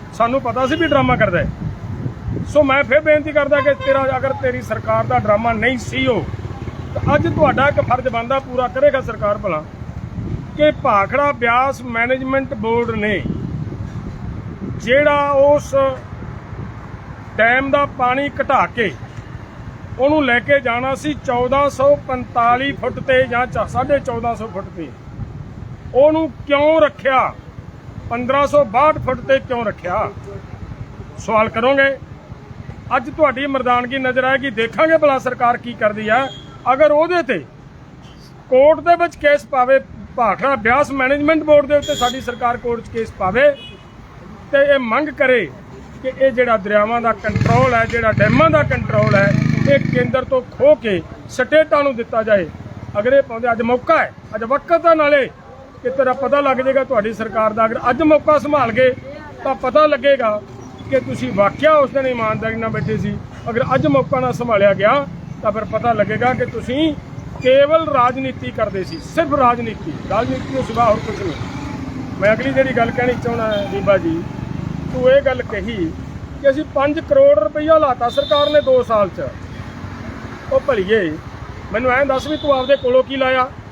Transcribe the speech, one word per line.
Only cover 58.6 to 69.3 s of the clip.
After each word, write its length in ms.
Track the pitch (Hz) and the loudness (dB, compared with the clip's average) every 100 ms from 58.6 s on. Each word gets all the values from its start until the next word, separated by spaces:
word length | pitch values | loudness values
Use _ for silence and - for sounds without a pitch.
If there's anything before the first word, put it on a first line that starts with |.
| 240 | 0
ਗਏ 220 | 220 254 254 - - - - | 4 2 2 -10 -16 -16 -8
ਤਾਂ 120 | 269 262 | -6 -2
ਪਤਾ 280 | 254 302 302 | 2 4 4
ਲੱਗੇਗਾ 420 | 285 277 269 226 214 - - - - - | 4 2 2 2 -2 -8 -18 -18 -16 -2
ਕਿ 100 | 269 | -2
ਤੁਸੀਂ 300 | 262 247 254 | -2 -6 -4
ਵਾਕਿਆ 400 | 202 202 - 302 302 | 2 2 4 4 4
ਉਸ 140 | 269 | 4
ਦਿਨ 180 | 254 262 | 0 -2
ਇਮਾਨਦਾਰੀ 480 | 247 220 214 220 226 | -2 -2 -2 -4 -4
ਨਾਲ 140 | 226 | -4
ਬੈਠੇ 280 | 220 214 214 | -4 -4 -2
ਸੀ। 180 | 208 202 - - - | -4 -6 -10 -12 -6
ਅਗਰ 140 | 226 254 262 | -2 0 2
ਅੱਜ 120 | 302 | 4
ਮੌਕਾ 320 | 277 - 262 | 2 2 0
ਨਾ 120 | 254 | 0
ਸੰਭਾਲਿਆ 400 | 233 240 214 202 | -2 0 4 4
ਗਿਆ 320 | 190 202 277 277 - - - | 4 4 2 0 -10 -14 -4
ਤਾਂ 100 | 220 | -4
ਫਿਰ 140 | 214 214 | -2 -4
ਪਤਾ 260 | 220 233 | -2 0
ਲੱਗੇਗਾ 400 | 220 202 214 240 | 0 0 0 0
ਕਿ 120 | 254 247 | 0 -4
ਤੁਸੀਂ 460 | 233 202 262 320 285 - - - - | -6 -4 0 0 -2 -10 -14 -12 -2
ਕੇਵਲ 440 | 254 262 277 320 311 | 4 6 6 4 2
ਰਾਜਨੀਤੀ 640 | 269 247 254 269 254 247 | 2 2 0 -6 -6 -8
ਕਰਦੇ 320 | 240 214 190 | -4 -4 -4
ਸੀ, 160 | 185 160 - | -8 -10 -6
ਸਿਰਫ 280 | - 330 | -2 0